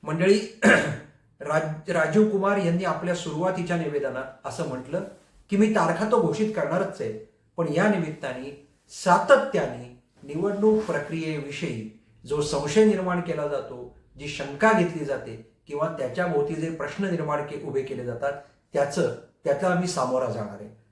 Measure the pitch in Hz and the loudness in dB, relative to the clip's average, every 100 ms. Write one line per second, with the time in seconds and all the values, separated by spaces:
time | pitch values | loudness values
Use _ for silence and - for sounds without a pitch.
0 | - 160 185 214 - - 214 - - 147 | -4 0 4 4 2 2 6 6 4 -4
1 | - _ _ _ 143 156 156 156 - 175 | -10 _ _ _ -2 0 0 -6 -2 0
2 | 156 214 214 196 190 202 170 170 185 160 | 2 4 4 4 2 2 2 2 0 -2
3 | 175 170 165 151 180 180 170 170 156 147 | -2 -4 -4 -2 -2 -2 -2 -2 0 -2
4 | 135 127 131 - 135 117 127 127 127 170 | -2 -6 -10 -10 -12 -6 -6 -6 -6 -6
5 | 202 - _ _ _ 202 214 214 165 165 | -6 -14 _ _ _ 4 4 4 2 0
6 | 214 226 165 - 214 - 143 175 185 - | 2 2 2 2 0 0 -2 0 -2 -4
7 | 113 107 - _ _ - 160 147 208 190 | -8 -8 -14 _ _ -4 -2 2 2 2
8 | 156 151 135 127 139 143 - _ _ - | 0 -4 -8 -8 -10 -14 -20 _ _ -6
9 | 190 175 - - - 190 127 123 123 - | 2 4 8 6 6 -2 -2 -6 -14 -18
10 | _ _ 143 151 202 196 214 214 214 165 | _ _ -10 -4 -4 2 4 4 2 -4
11 | 147 160 156 151 139 143 160 117 107 - | -4 -6 -4 -6 -6 -8 -6 -6 -10 -14
12 | _ _ - 147 147 147 143 214 214 196 | _ _ -6 -2 0 -2 2 6 6 6
13 | 180 175 170 151 147 139 - 123 123 - | 0 -2 -2 -4 -2 -4 -6 -12 -16 -18
14 | _ - 147 - 139 143 220 196 170 160 | _ -14 -12 -8 -8 2 4 4 2 0
15 | 143 131 117 110 - _ _ 143 160 156 | -6 -6 -8 -14 -18 _ _ -4 -4 -2
16 | 127 175 180 147 143 160 160 160 143 - | -6 -2 0 0 0 -2 -4 -4 -6 -4
17 | 196 170 151 147 143 143 - 135 131 127 | -2 -2 -2 -4 -4 -8 -4 -4 -4 -6
18 | 120 113 139 139 - _ _ 143 143 180 | -6 -4 -4 -6 -12 _ _ 0 0 2
19 | 165 - - _ 151 139 185 175 180 - | 0 -2 -14 _ -2 0 2 2 0 -2
20 | 127 127 127 107 104 101 107 - _ | 0 0 0 -4 -8 -10 -16 -20 _